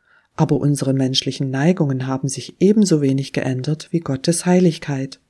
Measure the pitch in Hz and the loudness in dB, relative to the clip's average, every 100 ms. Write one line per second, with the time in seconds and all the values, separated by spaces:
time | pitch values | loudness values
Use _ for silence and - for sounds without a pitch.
0 | _ _ _ - 156 143 143 139 135 135 | _ _ _ -2 0 2 2 2 0 0
1 | 131 131 135 131 135 131 160 185 143 131 | 0 -2 -4 -4 -4 2 2 2 0 -2
2 | 131 131 135 - - - 185 214 185 156 | -4 -4 -4 -6 -12 2 4 4 4 4
3 | 135 135 135 139 135 127 139 156 - 170 | 2 0 -2 -4 -4 -4 -4 -6 -4 -6
4 | - 135 - 165 180 180 180 156 - 135 | -4 -2 -2 0 2 4 4 0 -6 -6
5 | 135 - | -8 -12